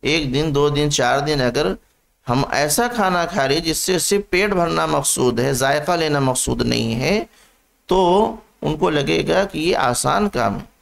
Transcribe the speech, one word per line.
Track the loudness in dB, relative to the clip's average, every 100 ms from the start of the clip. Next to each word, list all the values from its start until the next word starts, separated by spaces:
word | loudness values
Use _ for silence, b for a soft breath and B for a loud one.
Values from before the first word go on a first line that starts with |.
एक | 0 -2 0
दिन, | -2 0
दो | 2 2
दिन, | 2 0
चार | 0 0 0
दिन | 0 0
अगर | 0 0 -2 -4 _ _ _ _ -2
हम | 0 0
ऐसा | 0 0 0 -2
खाना | 0 0 0
खा | -2 -2
रहे | 0 0
जिससे | -2 -4 0 0
सिर्फ | 2 0 0
पेट | 0 2
भरना | 2 0 0 0
मकसूद | 0 0 0 2 2
है, | 0
जायका | 0 0 0 0 0
लेना | 0 2
मकसूद | 0 0 -2 -2
नहीं | 0 0 -2
है, | -2 0 -2 -4 b b b b _ _
तो | 2 4 4 2 -2 -16 _
उनको | -6 0 0
लगेगा | 0 0 0 2 0
कि | 0 -2
ये | -2
आसान | 0 0 0 0 0 0
काम | -2 -2 -4
है | -10 _